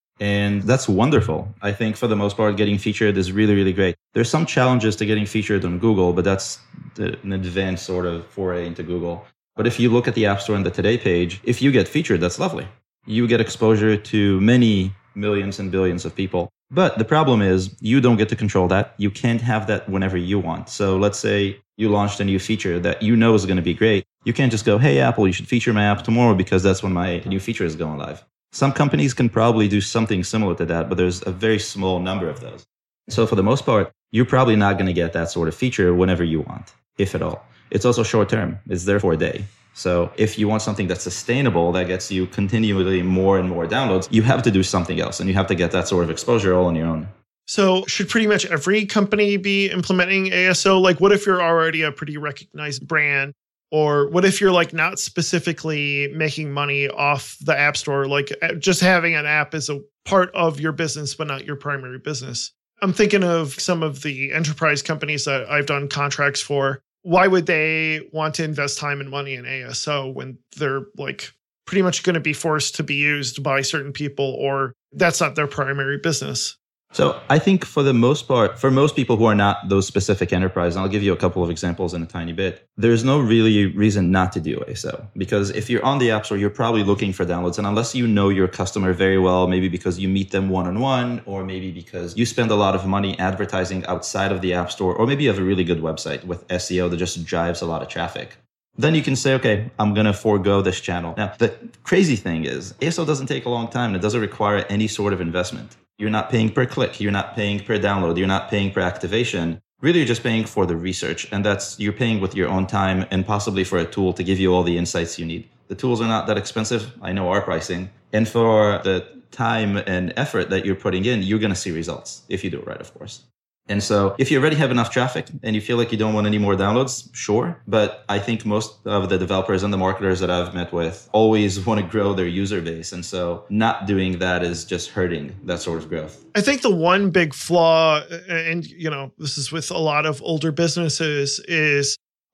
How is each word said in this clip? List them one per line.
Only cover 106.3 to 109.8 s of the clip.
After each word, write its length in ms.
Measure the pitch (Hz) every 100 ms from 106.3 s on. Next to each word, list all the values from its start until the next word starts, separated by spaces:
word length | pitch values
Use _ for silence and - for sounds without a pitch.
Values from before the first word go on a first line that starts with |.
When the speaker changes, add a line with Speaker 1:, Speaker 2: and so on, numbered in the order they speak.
| 117 110
Speaker 1:
per 160 | 131 123
click. 340 | - - -
You're 120 | 104
not 240 | 101 - 117
paying 240 | 101 101
per 180 | 98 107
download. 400 | 101 98 85 85
You're 80 | 95
not 240 | 98 -
paying 220 | 104 98
per 80 | 95
activation. 800 | 90 - 87 110 123 95 85 82 _ _